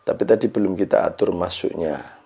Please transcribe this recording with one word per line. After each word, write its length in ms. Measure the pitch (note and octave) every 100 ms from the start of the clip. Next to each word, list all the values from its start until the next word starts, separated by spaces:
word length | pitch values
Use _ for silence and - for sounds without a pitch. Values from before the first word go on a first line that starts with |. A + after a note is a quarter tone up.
Tapi 220 | - A#2
tadi 240 | G#2+ A2 A#2
belum 300 | - G2+ F#2
kita 240 | G2 -
atur 300 | E2+ - G#2 F2
masuknya 640 | F2+ - - E2 E2 C#2 - -